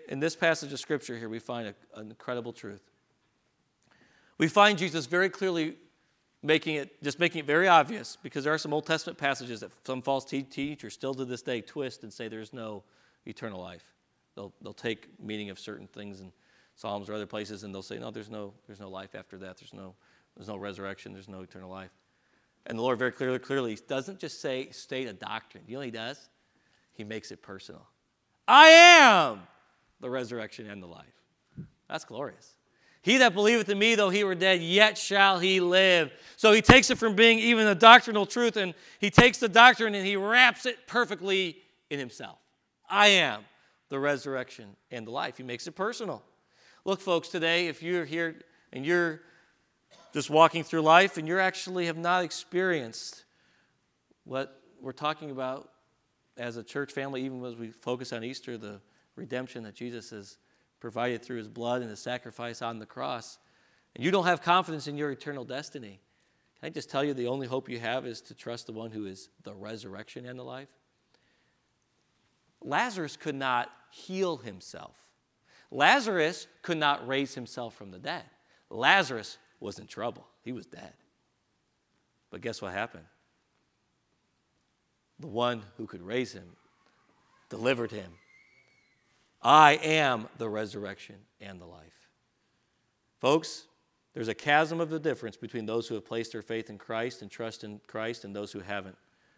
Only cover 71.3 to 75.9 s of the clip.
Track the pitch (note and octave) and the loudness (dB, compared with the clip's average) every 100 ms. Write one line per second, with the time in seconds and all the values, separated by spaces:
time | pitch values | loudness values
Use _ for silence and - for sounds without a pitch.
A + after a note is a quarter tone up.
71.3 | _ _ _ _ _ _ _ _ _ _ | _ _ _ _ _ _ _ _ _ _
72.3 | _ _ _ C3+ D3+ A#3+ F#3 D3+ - D#3 | _ _ _ -6 -4 -2 -6 -10 -10 -8
73.3 | C#3 C3+ B2 - - _ - - F#3 F#3 | -6 -2 -2 -4 -12 _ -20 -10 -4 -4
74.3 | C#3 G#2+ F#2+ - - - _ _ _ _ | -4 -12 -16 -16 -18 -20 _ _ _ _
75.3 | _ _ _ - B2+ D#3+ | _ _ _ -10 2 4